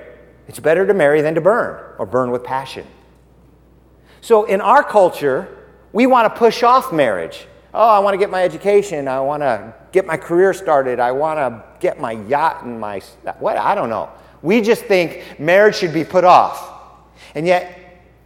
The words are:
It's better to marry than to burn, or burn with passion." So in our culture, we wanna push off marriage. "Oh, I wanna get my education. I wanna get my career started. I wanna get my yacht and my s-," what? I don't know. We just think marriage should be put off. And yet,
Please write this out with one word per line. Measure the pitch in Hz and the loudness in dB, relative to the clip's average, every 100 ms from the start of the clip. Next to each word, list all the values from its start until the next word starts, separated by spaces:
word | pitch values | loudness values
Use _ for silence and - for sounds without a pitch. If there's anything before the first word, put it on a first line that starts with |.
| - - - _ - | -20 -20 -20 _ -20
It's | - | -4
better | 143 170 190 | 0 2 2
to | |
marry | 196 143 156 | 2 2 2
than | 151 165 | 0 0
to | |
burn, | 170 233 139 - - - | 2 0 -2 -8 -16 -12
or | 104 | -4
burn | 123 123 | -4 -2
with | 123 | -4
passion." | 120 131 135 - - - _ _ _ _ _ _ _ _ _ _ _ _ | -6 -10 -10 -14 -18 -20 _ _ _ _ _ _ _ _ _ _ _ _
So | - 220 214 | 2 2 4
in | 190 | 0
our | 202 269 | 4 4
culture, | 285 214 175 - 143 143 185 - - _ _ | 4 2 2 0 -2 -2 -6 -16 -20 _ _
we | 214 254 | 0 2
wanna | 254 220 | 4 2
push | - 226 - | 2 0 2
off | 240 160 160 | 2 2 2
marriage. | 160 123 92 80 - - - _ | 0 0 -2 -6 -12 -20 -20 _
"Oh, | - 226 | 0 4
I | 202 | 4
wanna | 202 190 | 2 0
get | 202 | -2
my | 185 | 0
education. | 175 151 202 202 202 151 135 | -2 -2 0 2 0 -4 -4
I | 131 | -4
wanna | 135 147 139 107 107 - - | -4 -2 -2 -2 -6 -20 -4
get | 185 185 | -2 -2
my | 156 | -4
career | - 170 190 | -2 2 2
started. | 185 165 143 131 123 | 2 0 0 0 -2
I | 123 | -2
wanna | 131 156 156 127 117 - - | -2 -4 -2 -4 -6 -16 -6
get | 180 - | -6 -4
my | 123 | -8
yacht | 113 101 143 160 - | -8 -4 0 0 -2
and | 120 117 | -10 -10
my | 104 98 | -10 -10
s-," | - - - - | -14 -14 -14 -6
what? | 190 - | -4 -2
I | 147 202 | -2 -2
don't | 123 | -2
know. | 104 - - - - | -6 -8 -14 -20 -8
We | 151 233 | 0 0
just | 214 214 - | 2 0 0
think | 185 160 - - - | 0 0 -8 -18 -6
marriage | 151 190 214 - | 2 4 4 2
should | 175 | -2
be | 156 - | -4 -2
put | 185 | 2
off. | 180 143 95 - - - - - _ _ - 147 | 6 6 4 -4 -16 -20 -20 -20 _ _ -14 -4
And | 170 | 0
yet, | 180 - - - - _ _ | 0 -2 -16 -20 -20 _ _